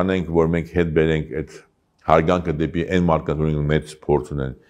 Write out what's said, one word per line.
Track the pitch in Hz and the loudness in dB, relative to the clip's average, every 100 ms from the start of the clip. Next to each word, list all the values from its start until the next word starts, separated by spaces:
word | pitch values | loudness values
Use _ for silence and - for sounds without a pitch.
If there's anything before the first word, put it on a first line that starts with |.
անենք, | 92 95 80 82 | 0 0 0 2
որ | 80 | 2
մենք | 85 82 | 0 -2
հետ | 90 85 80 | -2 0 2
բերենք | 80 78 78 73 | 2 0 -2 -8
այդ | 78 - - _ _ _ - | -10 -14 -20 _ _ _ 2
հարգանքը | 80 82 90 85 76 | 4 4 0 0 -4
դեպի | 78 85 82 90 | -2 -2 -2 2
այն | 87 | 2
մարդկանց, | 78 78 76 | 2 0 -2
որոնք | 78 76 73 | -2 -2 0
մեծ | 78 - - | 0 -2 -8
փորձ | - 73 - | 0 0 -2
ունեն, | 71 65 67 _ | -6 -8 -10 _